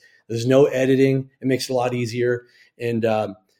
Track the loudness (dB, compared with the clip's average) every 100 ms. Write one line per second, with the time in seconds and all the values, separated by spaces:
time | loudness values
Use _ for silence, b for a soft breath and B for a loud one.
0 | b b -10 -4 2 4 4 2 2 4
1 | 4 2 -4 _ -4 -2 -2 -4 -2 -4
2 | -4 -2 -2 -4 b b b -10 -4 -2
3 | 0 -2 -4 -10 _